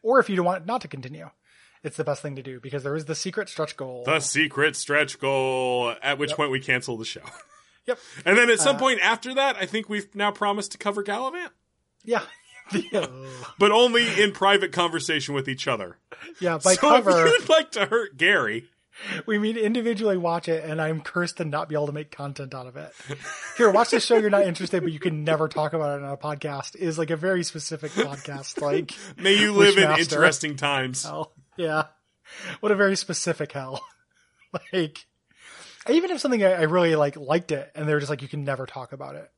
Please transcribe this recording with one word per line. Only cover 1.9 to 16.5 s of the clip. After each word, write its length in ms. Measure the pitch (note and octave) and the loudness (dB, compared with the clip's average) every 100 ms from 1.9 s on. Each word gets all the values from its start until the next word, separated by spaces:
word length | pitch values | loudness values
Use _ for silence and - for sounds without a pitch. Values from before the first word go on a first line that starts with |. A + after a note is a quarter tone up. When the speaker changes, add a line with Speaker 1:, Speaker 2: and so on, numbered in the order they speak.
| - | -8
Speaker 1:
the 60 | |
best 180 | D3+ C#3 | -6 -6
thing 140 | D3+ C3+ | -8 -12
to 60 | |
do 160 | B2+ B2+ | -14 -14
because 240 | C3+ C#3+ | -10 -8
there 120 | C3+ D3+ | -6 -6
is 100 | D3+ | -6
the 100 | D3+ | -8
secret 340 | F#3+ G3 F#3+ | -6 -6 -8
stretch 260 | - D3+ - | -6 -8 -6
goal. 280 | C3+ B2 A#2+ | -12 -8 -2
Speaker 2:
The 140 | D#3 | -2
secret 540 | - C#3+ D#3 C3+ D3+ D3 | 0 0 0 2 0 0
stretch 440 | - C#3+ C#3+ - | -2 0 0 -2
goal, 760 | C3+ C3+ C3 C3 B2+ B2 A#2+ A2+ | -2 0 0 0 0 0 -2 -4
at 160 | C3+ C#3 | -4 -2
which 120 | D3 | -2
Speaker 1:
Yep. 60 | D3+ | -2
Speaker 2:
point 140 | D3 | -2
we 80 | C3 | -2
cancel 380 | C3 B2+ B2+ A2+ | 0 -2 -2 -8
the 80 | A2 | -8
show. 160 | - - | -12 -16
<laughs> 60 | - - _ _ _ - | -20 -20 _ _ _ -6
Speaker 1:
Yep. 120 | B3 - - | -6 -8 -6
Speaker 2:
And 140 | E3+ G#3 | 2 6
then 140 | A#3+ | 6
at 80 | A3 | 6
some 160 | C4+ C4 | 4 4
Speaker 1:
Uh, 40 | |
Speaker 2:
point 200 | C4 A3 | 2 2
after 320 | F#3 A3+ B3 | 2 0 -2
that, 220 | C4+ C#4 G3+ | 0 0 0
I 100 | F#3+ | -4
think 240 | A3 G#3 | -6 -4
we've 240 | G#3 G3+ | -6 -6
now 160 | G3+ G#3 | -4 -4
promised 440 | G3+ G#3 G#3 G3+ | 0 -2 -2 -6
to 40 | - | -6
cover 240 | G#3 G#3 | -6 -4
Gallivant. 500 | G3+ G#3 C4 F4 F4 _ _ _ _ _ | -4 -4 -4 -6 -12 _ _ _ _ _
Speaker 1:
Yeah. 180 | A3 A3+ - | -4 -4 -4
<laughs> 440 | - _ - - | -20 _ -20 -6
The, 140 | G3 - | -6 -2
uh, 140 | - - B2+ C3+ B2+ C3 - | -4 -4 -8 -16 -14 -16 2
Speaker 2:
But 140 | G#3 | 4
only 500 | G#3+ B3 A#3 A#3 E3+ | 6 6 4 2 2
in 100 | G#3 | 2
private 400 | G3+ G3 G3+ F#3 | 4 4 4 2
conversation 600 | F3 E3+ D#3+ - D#3 C3+ | 0 0 -2 -2 -4 -2
with 140 | C#3 C3+ | -6 -6
each 180 | C3 - | -6 -4
other. 300 | A2+ F2+ - _ - - - | -4 -6 -14 _ -20 -20 -6
Speaker 1:
Yeah, 200 | F3+ | -4